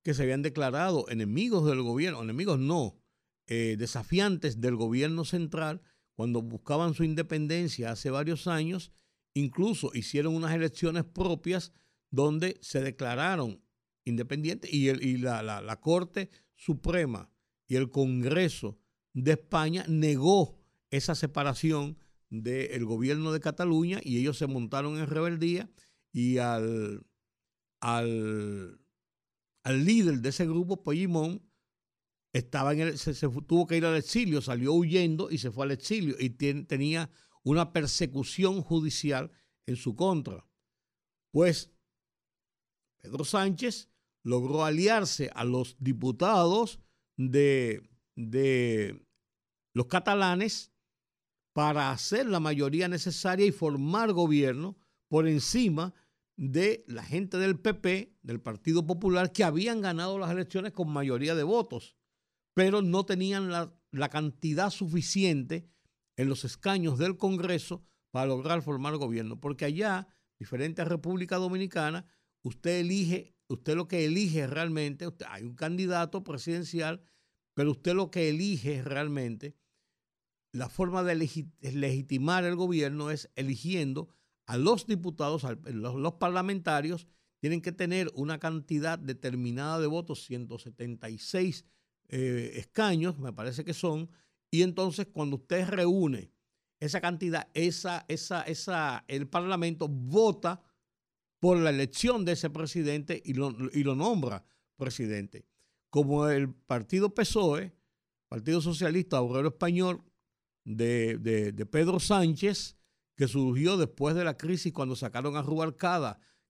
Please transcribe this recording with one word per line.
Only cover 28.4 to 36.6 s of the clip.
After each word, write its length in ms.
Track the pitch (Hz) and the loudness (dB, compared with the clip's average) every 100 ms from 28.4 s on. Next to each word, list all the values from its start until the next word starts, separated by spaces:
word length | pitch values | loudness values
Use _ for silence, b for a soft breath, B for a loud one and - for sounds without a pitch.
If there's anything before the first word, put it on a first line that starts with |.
| 104 101 92 - _ _ _ _ _ _ _ _ | -4 -8 -10 -16 _ _ _ _ _ _ _ _
al 220 | - 135 160 | 0 2 6
líder 360 | 226 180 139 | 6 6 4
de 80 | 120 | 0
ese 180 | 135 170 | 0 0
grupo, 340 | 160 180 196 | 0 0 -2
Puigdemont, 640 | - 156 185 170 156 196 - _ _ _ _ _ _ _ _ | -2 0 2 0 0 -4 -12 _ _ _ _ _ _ _ _
estaba 400 | 127 123 143 135 | -6 -4 -2 0
en 60 | 151 | 2
el, 180 | 165 147 | 0 -2
se, 160 | - | -4
se 160 | 139 147 | -2 -2
fu-, 140 | 127 | -2
tuvo 240 | 147 170 170 | 2 4 4
que 100 | 165 | 2
ir 80 | 165 | 4
al 100 | 160 | 2
exilio, 460 | - 233 220 147 | 0 0 2 0
salió 320 | 131 120 131 | 0 0 4
huyendo 560 | 170 170 180 175 156 - | 4 6 4 4 2 -2
y 80 | 151 | -4
se 140 | 123 | -4
fue 140 | 110 139 | -2 -2
al 60 | |
exilio 440 | 135 - 220 160 131 | -2 -2 0 0 0
y 120 | 131 | -2
tien-, 340 | 120 143 143 | 0 0 0